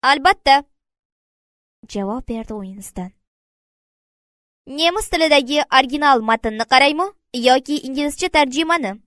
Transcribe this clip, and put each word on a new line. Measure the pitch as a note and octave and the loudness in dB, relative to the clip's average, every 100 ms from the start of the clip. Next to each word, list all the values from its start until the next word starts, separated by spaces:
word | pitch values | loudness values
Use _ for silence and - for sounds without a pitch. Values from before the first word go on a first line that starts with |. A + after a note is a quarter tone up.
| B3+ | 2
"Albatta", | C#4+ C#4+ G4 - C4+ C#4+ _ _ _ _ _ _ _ _ _ _ _ - | 2 2 2 4 4 2 _ _ _ _ _ _ _ _ _ _ _ -12
javob | G#3 G3 A#3+ - | -6 -6 -6 -8
berdi | A3+ A3 G#3+ | -10 -8 -10
Uinston. | F#3+ G3 G3 - F#3 _ _ _ _ _ _ _ _ _ _ _ _ _ _ _ - | -12 -14 -14 -12 -14 _ _ _ _ _ _ _ _ _ _ _ _ _ _ _ -16
"Nemis | C#4 E4 F#4 - | -4 -2 -2 -4
tilidagi | F4 D#4+ C#4+ B3 D4 - C4 | -2 2 2 2 -4 2 2
original | C4+ C#4+ D4 C4 A3 | 2 0 2 2 2
matnni | A3+ A3+ A3 A3+ | -2 -2 -6 2
qaraymi | C4 C#4 D4+ F#4+ _ _ B3 A#3+ | 4 4 0 -6 _ _ -2 2
yoki | C4 C4 D4 C4 | 2 2 -8 -6
inglizcha | C4+ D4 C#4+ F#4 D#4 | -6 -6 -4 -2 0
tarjimani?" | C#4+ C4 D#4+ E4+ A3 G#3 | 0 -2 -2 -2 -4 -10